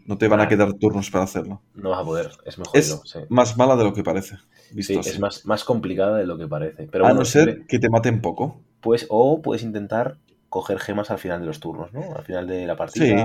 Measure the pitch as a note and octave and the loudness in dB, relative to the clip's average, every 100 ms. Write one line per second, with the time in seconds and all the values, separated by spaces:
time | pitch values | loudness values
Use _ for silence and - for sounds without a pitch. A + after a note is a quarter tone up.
0 | - G2+ A2 G#2+ G#2 G#2 G#2 G2 G#2+ G2+ | -8 0 4 6 6 6 4 4 2 2
1 | G2 F#2+ F#2+ - E2 G2 _ - F#2+ F#2 | -2 -2 -2 -4 -8 -12 _ -10 -4 -4
2 | E2 D#2+ D#2+ - - - F2 C#3 D3+ - | -2 -4 -6 -10 -18 -14 -2 0 0 -6
3 | - E2+ D2+ A#2+ A#2+ A2+ B2+ B2+ G#2+ G2+ | -12 -18 -2 2 2 4 4 4 2 0
4 | F2 F2+ G2 G#2 _ _ _ G2+ G2 G2 | -4 -4 -6 -16 _ _ _ -12 -4 -4
5 | F#2 F#2+ G2+ - - G#2+ - A#2 F#2+ F#2 | -4 -4 -6 -6 -4 -4 0 -2 -2 -2
6 | G2 G#2+ F#2 E2 D#2+ D2+ D#2 - D#2 F#2+ | 0 0 -2 -6 -6 -6 -6 -8 -8 2
7 | A#2 B2+ A#2+ C#3+ D#3+ - - B2 A#2 A2+ | 4 4 4 4 4 2 -4 0 2 2
8 | A#2+ A2+ F2 E2 C#3 - _ _ A#2 A#2 | 2 0 -2 -4 -6 -6 _ _ 2 2
9 | - G#2+ C3 D#3 C#3 A2+ A#2 G#2+ G2+ A2 | 2 4 4 4 0 -4 -4 -6 -4 -2
10 | C3+ D3+ _ _ _ F#2+ - F#2+ - G2+ | -2 -6 _ _ _ -8 -4 -4 -2 -4
11 | G#2 G2+ F#2 E2+ E2+ D2+ E2+ D2+ E2 A#2+ | -4 -6 -4 -6 -6 -8 -10 -10 -12 -12
12 | F#3 - - F2+ F2+ F#2 F2 E2+ E2 - | -10 -12 -8 -8 -6 -6 -4 -6 -6 2
13 | D3 G#2 | 4 4